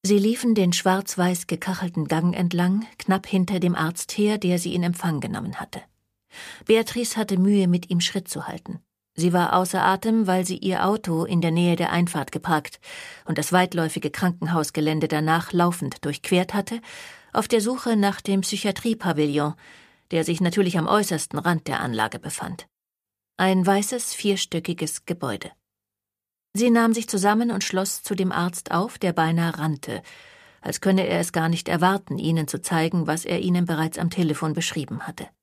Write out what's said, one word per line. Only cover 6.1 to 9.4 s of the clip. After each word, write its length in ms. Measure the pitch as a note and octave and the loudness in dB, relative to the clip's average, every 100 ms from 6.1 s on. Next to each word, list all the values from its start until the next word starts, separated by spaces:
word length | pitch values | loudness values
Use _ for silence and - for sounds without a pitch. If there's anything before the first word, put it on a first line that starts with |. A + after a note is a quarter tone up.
| _ _ - - - | _ _ -18 -18 -12
Beatrice 520 | - A3 A3 A#3+ A#3 - | 4 4 4 -2 -2 -2
hatte 220 | G#3+ F#3+ | 0 4
Mühe, 280 | F#3+ G#3 F3+ | 4 4 4
mit 220 | F3 F3 | 2 0
ihm 120 | F3 | 0
Schritt 260 | E3+ G3 - | 0 -4 -6
zu 180 | D3 | -10
halten. 360 | - - - - _ _ _ | -8 -12 -12 -14 _ _ _
Sie 180 | - F3 | 0 2
war 220 | F3+ | 2